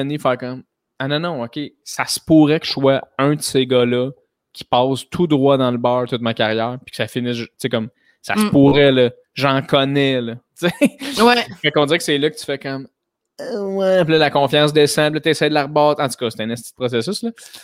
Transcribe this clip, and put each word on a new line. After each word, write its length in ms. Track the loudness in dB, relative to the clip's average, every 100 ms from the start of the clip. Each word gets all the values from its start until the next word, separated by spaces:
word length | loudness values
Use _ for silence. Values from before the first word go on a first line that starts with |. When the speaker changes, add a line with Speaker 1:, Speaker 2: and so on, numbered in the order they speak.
| -4
Speaker 1:
donné, 120 | -4
faire 180 | -2 -2
comme, « 260 | -6 -12 -16 _ _ -10
Ah 80 | -6
non, 120 | -4
non, 240 | -4 -6
OK, 160 | -8 -10 -12 -14
ça 220 | -12 -8 -6
se 140 | -6
pourrait 400 | 4 4 6 2
que 40 | -2
je 60 |
sois 300 | 0 2 0 -2 -2
un 180 | 0 0
de 60 |
ces 240 | -2 -2 2
gars-là 460 | 2 2 0 -4 -8 _ _ _
qui 100 | -20
passe 460 | -2 0 0 -2 -6
tout 160 | -2 0
droit 320 | 2 4 2
dans 140 | 0
le 60 | 0
bar 260 | 0 -2 -2
toute 160 | -4
ma 120 | -4 -2
carrière, 420 | -2 -2 -4 -8 -12
puis 60 |
que 40 | -8
ça 100 | -6
finisse, 300 | -4 -4 -6
tu 120 | -8 -8
sais, 120 | -4
comme, 200 | -4 -4 -12 _ _
ça 140 | -6 -2
se 60 |
Speaker 2:
Mm. 100 | 2
Speaker 1:
pourrait, 400 | 4 6 6 4
là, 180 | 4 2 -2 _
j'en 280 | -4 -2 0
connais, 580 | 0 0 2 0 0 -2
là, 140 | -4 -10 _
<laughs> 140 | -6
tu 80 | -4
sais. » 520 | 0 0 0 -8 0
Speaker 2:
Ouais. 200 | 2 2 -2 -6
Speaker 1:
Fait 100 | -2
qu'on 140 | 0 2
dirait 120 | 0
que 60 |
c'est 160 | 0 0
là 100 | -2
que 80 | -4
tu 80 | -8
fais 140 | -8
comme, « 280 | -8 -10 -12 _ _ _ _ -16
Euh, 240 | -10 -8 -4
ouais », 380 | -2 2 2 4
puis 80 |
là, 60 | 2
la 100 | 2
confiance 420 | 2 2 2 2
descend, 360 | 4 2 2 0
puis 80 | 0
là, 60 |
t'essaies 280 | -2 0 0
de 60 | 0
la 80 |
rebattre. 360 | 0 2 2 2
En 60 | -2
tout 80 | -4
cas, 120 | -6
c'est 140 | -6
un 60 | -8
esti 200 | -8 -12
de 40 | -8
processus, 480 | -4 -2 -4 -6
là. 80 | -8 -10 -18 -20